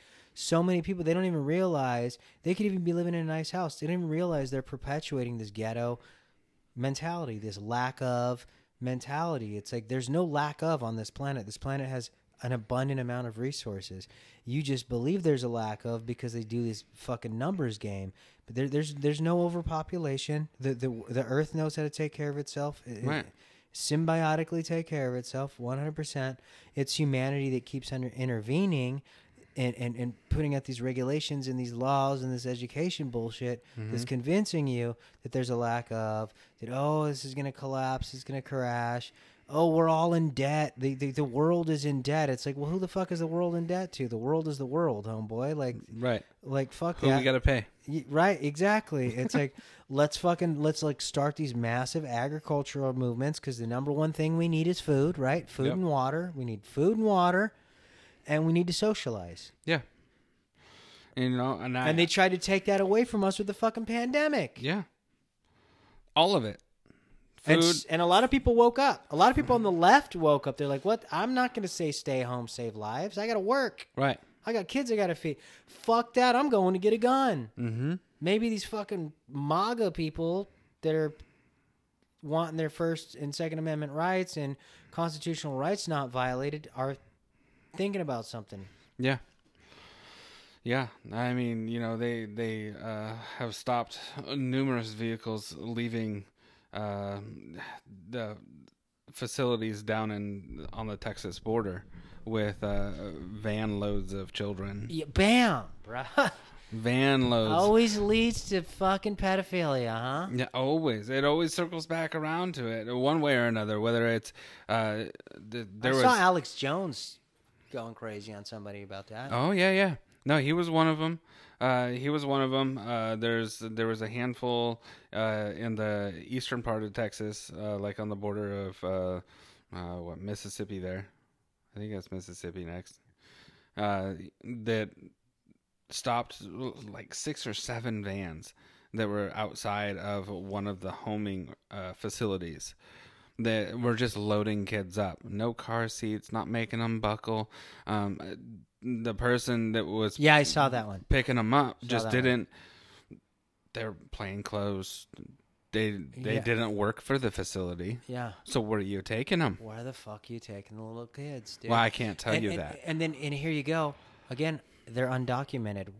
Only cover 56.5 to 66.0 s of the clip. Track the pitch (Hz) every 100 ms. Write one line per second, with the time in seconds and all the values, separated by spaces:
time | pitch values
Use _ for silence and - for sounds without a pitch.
56.5 | 104 - - 170 220 220 190 180 180 214
57.5 | - _ _ - - - _ - 151 160
58.5 | 170 175 165 214 214 - 110 87 85 -
59.5 | _ - 160 - _ _ _ _ _ _
60.5 | _ - - - - - - 127 127 127
61.5 | 113 123 127 139 165 170 196 185 180 190
62.5 | 190 196 196 196 214 240 214 196 190 202
63.5 | 196 226 226 226 233 247 285 302 277 143
64.5 | - 131 202 170 _ _ _ _ _ _
65.5 | _ _ _ _ -